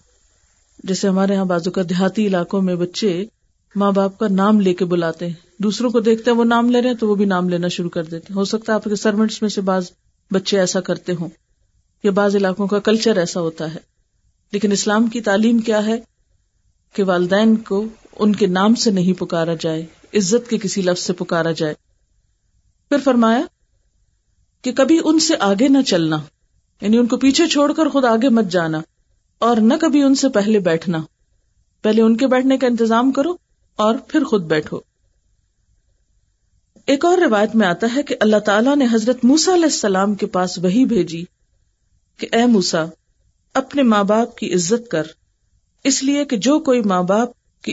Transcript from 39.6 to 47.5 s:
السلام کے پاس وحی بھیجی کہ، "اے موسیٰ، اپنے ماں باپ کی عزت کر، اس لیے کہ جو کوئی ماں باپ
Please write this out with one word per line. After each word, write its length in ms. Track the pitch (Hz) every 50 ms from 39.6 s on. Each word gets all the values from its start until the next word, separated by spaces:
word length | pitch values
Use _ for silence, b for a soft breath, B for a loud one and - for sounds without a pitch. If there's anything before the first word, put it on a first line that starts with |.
| 330
السلام 500 | 311 - - - 214 190 185 196 208 208
کے 120 | 196 208
پاس 320 | 202 - 180 180 180 - 185
وحی 260 | 170 185 180 240 262
بھیجی 400 | 202 233 208 175 160 160 165 175 - _ _ _ _ _ _ _ _ _ _ _ _ _ _ _ _ _
کہ، 120 | - - - -
"اے 140 | 233 233
موسیٰ، 400 | 247 233 202 180 - - 170 156 170 - _ _ _ _ _ _ _ _ _ _ _ -
اپنے 280 | 269 269 - - 277 277
ماں 220 | 233 214 208 202
باپ 320 | 196 208 220 240 233 -
کی 180 | - 220 - -
عزت 360 | 185 170 165 220 240 226 -
کر، 120 | - 156 156 156 - _ _ _ _ _ _ _ _ _ _ _ _ _ -
اس 180 | 277 269 - 269
لیے 220 | 269 285 285 285
کہ 120 | 285 262
جو 220 | 214 175 247 294 311
کوئی 220 | 311 277 247 247
ماں 220 | 220 208 185 180 180
باپ 260 | 175 196 214 240 247 - _ _ _